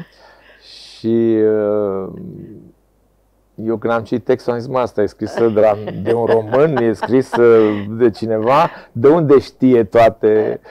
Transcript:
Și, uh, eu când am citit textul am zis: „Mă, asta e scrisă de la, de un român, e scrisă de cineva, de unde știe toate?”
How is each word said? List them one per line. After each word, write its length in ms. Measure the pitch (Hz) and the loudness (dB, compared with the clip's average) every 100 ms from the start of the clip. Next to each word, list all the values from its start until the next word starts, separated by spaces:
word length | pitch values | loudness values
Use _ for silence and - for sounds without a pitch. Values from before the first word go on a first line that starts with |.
| 165 _ _ _ _ _ | -10 _ _ _ _ _
Și, 760 | - - - - 113 113 117 110 | -20 -20 -20 -10 -4 -2 0 0
uh, 640 | 107 107 104 104 104 95 92 - 92 - - 107 - _ _ _ _ _ _ _ _ - 110 | 0 0 -2 -2 -4 -6 -10 -14 -18 -18 -20 -20 -20 _ _ _ _ _ _ _ _ -12 -6
eu 120 | 110 | -6
când 160 | 117 | -2
am 100 | 117 | -4
citit 220 | 110 123 - | -4 -6 -2
textul 280 | 127 - | -4 -2
am 60 | 120 | -8
zis: 80 | 120 | -6
„Mă, 120 | 131 | -4
asta 220 | 120 - | -4 -2
e 40 | 98 | -4
scrisă 420 | - 107 - 117 | -4 -10 -2 0
de 120 | 104 | 2
la, 140 | 107 104 107 - | 2 0 -6 -10
de 100 | 208 | -4
un 120 | 117 113 | -2 0
român, 500 | 113 107 127 160 131 | -2 0 0 0 0
e 160 | 117 | -2
scrisă 500 | 104 104 127 127 113 120 113 107 104 101 | -2 0 0 0 2 4 6 4 0 -8
de 200 | 113 120 | -2 0
cineva, 600 | 92 113 110 110 143 170 - - | 0 -4 -4 0 2 0 -4 -14
de 160 | 120 127 | 0 4
unde 320 | 170 147 139 | 4 4 4
știe 440 | - _ 131 120 | 2 _ 2 2
toate?” 760 | 110 117 113 - 110 107 110 - - | 2 2 2 2 0 0 0 -6 -14